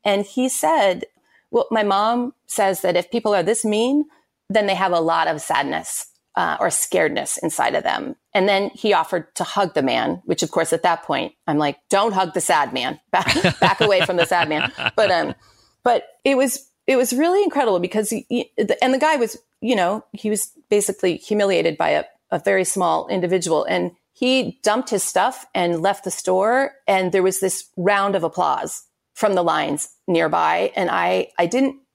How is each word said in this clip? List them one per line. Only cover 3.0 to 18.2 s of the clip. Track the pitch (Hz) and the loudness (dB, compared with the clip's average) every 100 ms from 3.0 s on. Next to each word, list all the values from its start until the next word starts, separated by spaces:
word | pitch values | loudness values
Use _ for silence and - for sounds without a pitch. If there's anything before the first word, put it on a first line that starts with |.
| 165 | -2
people | 233 220 | -2 0
are | 202 | 2
this | 170 233 | 2 0
mean, | 220 214 240 285 302 _ _ _ _ | 0 0 2 2 0 _ _ _ _
then | 202 202 | 0 0
they | |
have | 185 190 | 0 2
a | 170 | 2
lot | 165 165 160 | 2 2 0
of | 156 | -2
sadness, | - - 139 156 - - - _ _ | -2 -2 -2 -4 -6 -10 -12 _ _
uh, | - 170 156 | -4 -2 0
or | 190 | 0
scaredness | - - 185 160 - - - | -2 -2 0 0 -2 -6 -6
inside | 165 - - | -4 -2 -2
of | - | 0
them." | - - - - _ 202 | -2 -4 -6 -14 _ 0
And | 190 | 2
then | 196 196 | 0 -2
he | - 220 | -4 0
offered | 185 160 180 - - | 0 0 -4 -6 -8
to | |
hug | 170 - 190 | -4 -2 0
the | 156 | 0
man, | 135 120 117 180 | 0 0 -2 -6
which, | - 170 | -4 -2
of | 160 | -2
course, | - 160 | -2 0
at | 160 | 0
that | 180 165 | 0 0
point, | - 139 - _ - | -2 -4 -4 _ -4
I'm | 151 | 0
like, | 151 139 _ | 0 -4 _
"Don't | 196 220 | 0 2
hug | 190 185 | 0 -2
the | 175 | -2
sad | 160 160 139 | 0 0 0
man. | 127 123 - | -2 -6 -8
<laughs> | _ | _
Back, | 180 190 311 180 - | -2 0 0 0 2
back | 180 196 | 0 2
away | 214 190 | 2 4
from | 170 180 | 2 0
the | 160 | 2
sad | 180 156 | 0 0
man." | 151 135 - - - | -2 -4 -4 -4 0
But, | 208 | 2
um, | 175 151 - _ _ _ _ | 2 -2 -8 _ _ _ _
but | 247 233 - _ | 0 0 -2 _
it | 269 269 | 0 2
was, | 269 - - _ - | 2 -2 -14 _ 0
it | 262 | 2
was | 247 | 2
really | 247 330 381 | 2 2 2
incredible | 392 277 240 185 | 2 0 2 0
because | 180 214 208 | 0 -2 -2
he, | 220 | -6